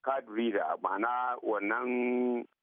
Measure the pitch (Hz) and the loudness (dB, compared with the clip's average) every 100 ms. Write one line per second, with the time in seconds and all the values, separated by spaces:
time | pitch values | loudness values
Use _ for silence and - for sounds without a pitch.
0 | 131 135 135 107 117 98 78 87 92 98 | -2 -2 -2 0 2 2 0 0 0 0
1 | 117 123 123 123 113 104 101 117 123 123 | 0 0 -2 -2 0 0 0 0 0 0
2 | 123 123 123 120 - _ | 2 2 2 0 -4 _